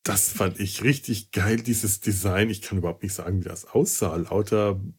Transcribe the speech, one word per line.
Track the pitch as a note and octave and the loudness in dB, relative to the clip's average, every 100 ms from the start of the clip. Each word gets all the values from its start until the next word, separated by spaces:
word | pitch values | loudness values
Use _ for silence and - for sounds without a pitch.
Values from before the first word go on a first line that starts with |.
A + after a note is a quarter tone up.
Das | - G2+ - | -2 0 0
fand | - F#2 F2 | 2 0 0
ich | G2+ - | -4 0
richtig | A#2+ C#3 - G#2+ - | 2 2 -2 -6 -4
geil, | A2 G2 A2+ | 0 2 2
dieses | A#2 A2+ G#2 - | 0 0 0 0
Design. | A2 F#2+ G2 F#2 A2 | 0 0 2 2 2
Ich | G#2 | 0
kann | - F#2+ | -4 -2
überhaupt | E2+ - | -2 -2
nicht | G2 | -6
sagen, | - F2 F#2 | -6 -2 -2
wie | F2 | -2
das | - - | -8 -2
aussah. | A#2+ E3+ - F#2 E2 | 2 2 0 0 -2
Lauter | E2+ F#2+ G#2 G#2+ G#2 G2 G2 | 0 0 2 2 2 0 -6